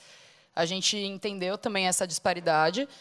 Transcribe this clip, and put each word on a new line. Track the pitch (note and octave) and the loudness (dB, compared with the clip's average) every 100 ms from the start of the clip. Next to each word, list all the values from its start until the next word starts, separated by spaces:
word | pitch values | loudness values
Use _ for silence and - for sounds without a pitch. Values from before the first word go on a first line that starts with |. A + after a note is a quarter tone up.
| - - - _ _ - | -10 -20 -20 _ _ -2
a | E3 | -2
gente | F#3+ - G#3 | 0 -2 -2
entendeu | G3 G3 G#3+ G3 F3+ G#3 | -4 -4 -6 -4 -4 -2
também | A#3+ G3 F#3 | -2 0 2
essa | F3+ F#3 | 0 -2
disparidade | D#3 G3 F3 E3+ D#3 D#3+ F#3+ C#4 - | -2 -2 0 2 4 4 2 -4 -8